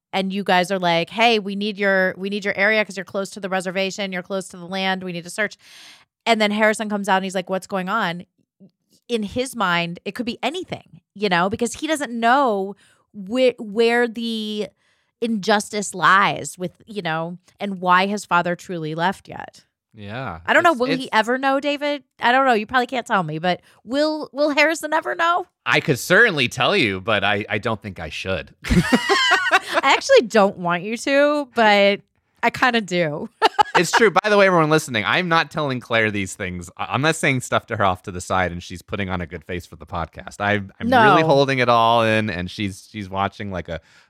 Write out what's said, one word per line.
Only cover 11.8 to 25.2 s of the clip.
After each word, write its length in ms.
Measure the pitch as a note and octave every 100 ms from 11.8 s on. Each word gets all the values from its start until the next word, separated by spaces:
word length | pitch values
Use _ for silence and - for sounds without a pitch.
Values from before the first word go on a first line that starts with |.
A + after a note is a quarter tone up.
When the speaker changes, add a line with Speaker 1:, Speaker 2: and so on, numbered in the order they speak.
| D4+
Speaker 1:
doesn't 260 | D#4 B3+
know 640 | A#3 A#3 C4 C4+ G3 G3 G3 _ _ _
where, 420 | G#3+ F#3+ B3+ B3+ A#3+
where 480 | G#3+ G3+ A#3 A#3+ A#3+
the 600 | A3+ A#3 A3 G#3+ G#3 G3+ - _ _ _ _
injustice 760 | A#3 A3 F3+ G#3 - G#3 G3
lies 640 | F#3+ D#3 F#3+ F#3+ C#3+ D3 -
with, 220 | F3+ - -
you 160 | G#3
know, 360 | E3+ D#3+ E3 F3 _ _
and 220 | G3+ F#3
why 260 | F3+ F3+ G3
his 180 | G#3
father 300 | - F3 F3
truly 400 | F3 - F3 D#3
left 340 | D#3+ F3 G3 -
yet. 360 | - - - _ _ _
Speaker 2:
Yeah. 460 | A2+ G2+ A#2 B2+ E2 E2
Speaker 1:
I 60 |
don't 100 | C4+
know. 100 | F4
Speaker 2:
It's, 80 | C4
Speaker 1:
Will 60 | B3+
he 60 | C4
Speaker 2:
it's 40 | C4
Speaker 1:
ever 260 | A3 G#3+ C4
know, 200 | C4+ C#4
David? 460 | C#4+ C#4+ D4 D4 - _
I 100 | A#3
don't 140 | B3+ C4+
know. 60 |
You 140 | A3 G#3+
probably 200 | B3+ A#3+
can't 200 | B3+ -
tell 160 | G#3
me, 160 | D#3+ D#3
but 240 | F3+ F3 - _
will, 460 | G3+ C4+ D4+ D#4 B3+
will 180 | C4 D4+
Harrison 420 | C#4+ D4 E4 D4+
ever 220 | D#4 F4+
know? 320 | F4